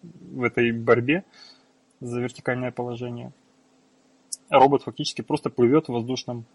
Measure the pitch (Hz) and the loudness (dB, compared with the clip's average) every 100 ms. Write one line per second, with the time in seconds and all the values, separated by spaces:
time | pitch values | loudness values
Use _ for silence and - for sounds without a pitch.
0 | - - - 135 120 127 120 117 117 117 | -20 -20 -14 -4 -2 0 0 0 4 4
1 | 123 175 - - - _ _ _ _ - | 4 -2 -2 -20 -20 _ _ _ _ -14
2 | 123 120 123 - - 123 127 123 123 120 | -8 -6 -6 -6 -6 -4 -4 -6 -8 -8
3 | 123 120 127 - _ _ _ _ _ _ | -10 -10 -14 -20 _ _ _ _ _ _
4 | _ _ - - - 135 135 139 - - | _ _ -16 -16 2 6 6 4 -2 -8
5 | 147 - - 151 139 - 120 151 139 120 | -8 -8 -6 -4 -4 2 4 4 2 -4
6 | 117 127 - 120 113 | -4 -6 -8 -12 -10